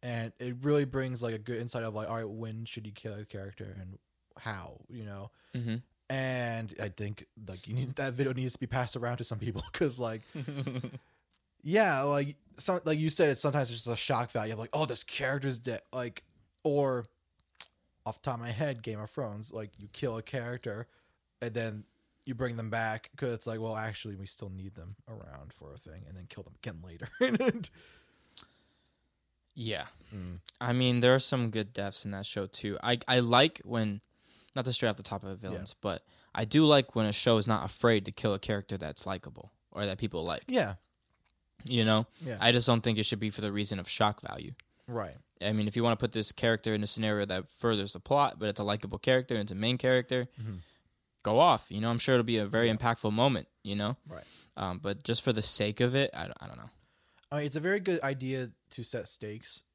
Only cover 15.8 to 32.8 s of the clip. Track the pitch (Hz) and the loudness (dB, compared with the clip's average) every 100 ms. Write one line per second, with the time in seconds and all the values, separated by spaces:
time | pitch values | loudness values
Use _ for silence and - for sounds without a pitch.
15.8 | _ 127 123 - _ _ _ _ 156 143 | _ -6 -6 -8 _ _ _ _ 0 2
16.8 | 139 123 113 _ _ _ _ _ - _ | 2 0 -4 _ _ _ _ _ -12 _
17.8 | _ _ - - - 120 117 110 147 123 | _ _ -10 -6 -4 -4 -4 -2 -2 -4
18.8 | 110 107 107 - 120 104 107 113 104 - | -6 -8 -8 -6 -6 -8 -10 -10 -10 -14
19.8 | 101 - 135 113 - 135 120 123 120 104 | -18 -6 -4 -4 -6 -6 -6 -6 -6 -6
20.8 | 120 _ _ _ _ _ 120 113 113 107 | -10 _ _ _ _ _ -6 -2 -4 -6
21.8 | 104 _ _ _ - 117 127 113 110 113 | -14 _ _ _ -10 -4 -2 -2 -2 0
22.8 | 113 110 - - 135 117 - 113 110 110 | 0 -2 -8 -6 -4 -2 -4 -4 -4 -4
23.8 | 110 104 110 98 95 - 104 92 95 98 | -4 -6 -8 -10 -10 -10 -10 -10 -12 -12
24.8 | 87 101 - 110 - 67 71 - 71 71 | -16 -16 -16 -16 -16 -16 -18 -18 -18 -18
25.8 | - 80 87 92 87 - 92 - - 82 | -18 -18 -16 -16 -16 -16 -16 -12 -12 -12
26.8 | 90 85 - - 254 226 254 233 165 - | -14 -14 -14 -2 0 2 0 0 -6 -12
27.8 | - - _ _ _ - - _ _ _ | -20 -20 _ _ _ -18 -18 _ _ _
28.8 | _ _ _ _ _ _ _ - 113 95 | _ _ _ _ _ _ _ -8 -4 -4
29.8 | 73 - - 104 90 87 - - 120 123 | -6 -14 -14 -12 -10 -10 -14 -4 2 4
30.8 | 127 123 123 131 - 131 117 107 104 - | 4 6 8 8 6 2 0 0 -2 -4
31.8 | 101 - 104 98 101 - 98 - 104 101 | -4 -2 -4 -6 -6 -4 -4 -4 -4 -2